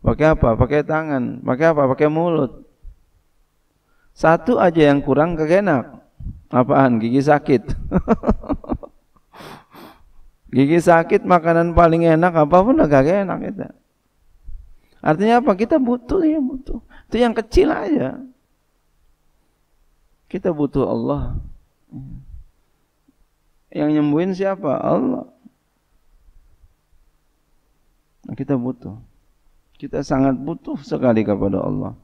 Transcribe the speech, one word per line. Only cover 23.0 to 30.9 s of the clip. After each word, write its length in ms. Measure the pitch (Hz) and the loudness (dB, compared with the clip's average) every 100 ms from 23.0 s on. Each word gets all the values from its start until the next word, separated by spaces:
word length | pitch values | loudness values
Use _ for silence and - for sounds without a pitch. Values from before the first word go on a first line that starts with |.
| _ _ _ _ _ _ _ | _ _ _ _ _ _ _
Yang 300 | 165 151 151 | -4 0 0
nyembuhin 320 | 147 147 185 | 0 0 -2
siapa? 480 | 185 196 190 156 127 | -2 -4 -4 -4 -4
Allah. 480 | - 175 - - - _ - _ _ _ _ _ _ _ _ - _ _ _ _ _ _ _ _ _ _ _ _ _ _ _ _ _ _ - | -2 -2 -2 -6 -10 _ -20 _ _ _ _ _ _ _ _ -20 _ _ _ _ _ _ _ _ _ _ _ _ _ _ _ _ _ _ -18
Nah, 80 | |
kita 240 | 110 135 135 | -12 -4 -4
butuh. 400 | 120 123 - 110 - _ _ _ _ _ _ _ | -4 -10 -16 -18 -20 _ _ _ _ _ _ _
Kita 260 | 143 151 | -10 -10
sangat 320 | 143 139 135 123 | -4 0 0 0
butuh 400 | 147 165 - 269 | -6 -10 -10 -12
sekali 400 | 139 | -8